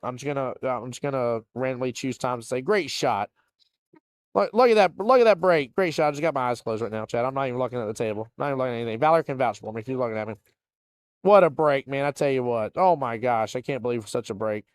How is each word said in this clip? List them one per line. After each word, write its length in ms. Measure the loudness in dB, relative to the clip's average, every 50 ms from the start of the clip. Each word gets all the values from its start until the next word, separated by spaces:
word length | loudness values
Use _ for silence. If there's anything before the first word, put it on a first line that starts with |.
I'm 140 | -8 -10 -10
just 100 | -8 -8
gonna, 280 | -6 -4 -4 -4 -6 -6 -6
uh, 200 | -4 -4 -4 -4
I'm 80 | -6 -10
just 120 | -12 -6
gonna 380 | -6 -4 -2 -2 0 0 -2 -2 -4 _ _
randomly 380 | -6 -4 -4 -4 -2 -4 -6
choose 260 | -6 -4 -6 -6 -6 -4
times 260 | -4 -4 -4 -4 -6
to 40 | -6
say, 120 | -6 -6
Great 300 | -2 0 0 0 0 -2
shot. 400 | -6 -2 0 0 0 0 -2 -6 _ _ _ _ _ _ _ _ _ _ _ _ _ _ _ _ _ _ _ _ _
Look, 160 | 0 0 2
look 160 | 4 4 4 6
at 40 | 6
that, 180 | 6 4 4 2 -4
look 220 | 0 4 4 6
at 40 | 6
that 160 | 6 4 4
break. 340 | 4 4 4 4 2 0 _
Great 200 | -2 0 0 0
shot. 140 | 0 0 0
I 20 |
just 120 | 0 0
got 120 | -2 -2 -2
my 160 | 0 0 -2
eyes 100 | -2 -4
closed 220 | -4 -6 -4 -4
right 100 | -4 -6
now, 140 | -6 -8 -8
Chad. 180 | -4 -2 -2 -2
I'm 100 | -2 -2
not 140 | -2 -4 -2
even 100 | -2 -2
looking 220 | -4 -2 -4 -4
at 60 | -6
the 80 | -6 -4
table. 340 | -4 -4 -4 -2 -4 -8 -10 _
Not 120 | -6 -4 -4
even 100 | -2 -2
looking 160 | -2 -4 -4
at 60 | -4
anything. 180 | -4 -6 -4 0
Valor 220 | 2 4 4 4
can 160 | 2 0 -2 -2
vouch 220 | -2 -2 -2 -6
for 120 | -10 -10
me. 100 | -10 -10
Keep 140 | -8 -6 -4
looking 220 | -4 -4 -4 -2 -4
at 100 | -6 -6
me. 60 | -8 -12 _ _ _ _ _ _ _ _ _ _ _ _ _ _ _ _
What 200 | _ 6 8 8
a 80 | 8 6
break, 380 | 4 2 2 2 2 2 0 -2
man. 160 | -4 -2 -2
I 60 | -2
tell 200 | -2 0 0 0
you 140 | 2 0 0
what. 280 | 0 0 -2 -2 -4 _
Oh 200 | 2 4 4 4
my 200 | 2 0 -4 -4
gosh. 400 | -2 0 0 2 2 0 -2 -4
I 60 | -8
can't 200 | -6 -4 -6 -4
believe 260 | -2 -2 -2 -2 -4 -4
such 220 | -6 -6 -4 -4
a 40 | -6
break. 320 | -4 -2 -4 -4 -4 -8 _